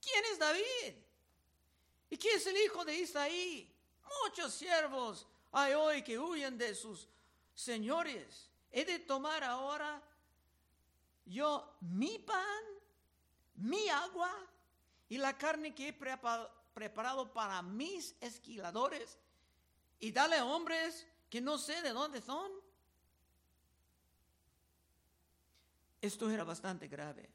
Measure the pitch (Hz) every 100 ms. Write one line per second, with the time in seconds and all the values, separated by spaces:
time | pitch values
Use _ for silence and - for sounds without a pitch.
0 | - 508 453 381 311 330 453 508 311 -
1 | - _ _ _ _ _ _ _ _ _
2 | _ - 415 415 381 381 427 427 339 311
3 | 359 294 285 349 359 302 - - _ _
4 | - 571 440 - 330 - 349 339 302 269
5 | 240 196 - - _ - 277 285 311 294
6 | - 233 320 330 269 247 240 190 220 185
7 | - - _ _ _ - - 233 214 320
8 | 330 240 120 - - _ _ - 320 339
9 | - 269 285 311 269 247 269 294 294 294
10 | - _ _ _ _ _ _ _ _ _
11 | _ _ - 185 302 285 - - 175 185
12 | 277 440 - 403 392 415 440 403 - _
13 | _ _ _ _ _ - 208 359 427 294
14 | 349 370 349 392 370 - _ _ _ _
15 | _ 233 269 269 294 311 311 - 277 -
16 | 277 262 247 233 220 - _ - 214 214
17 | 233 262 262 - 214 190 180 208 311 381
18 | 294 - 240 233 - - 180 190 269 320
19 | 466 - _ _ _ _ _ _ _ _
20 | 220 226 302 320 247 311 330 330 330 330
21 | - _ _ 233 254 302 - 311 320 233
22 | 294 277 - 277 392 392 - _ _ _
23 | _ _ _ _ _ _ _ _ _ _
24 | _ _ _ _ _ _ _ _ _ _
25 | _ _ _ _ _ _ _ _ _ _
26 | 208 202 220 214 165 165 190 180 147 143
27 | 147 127 -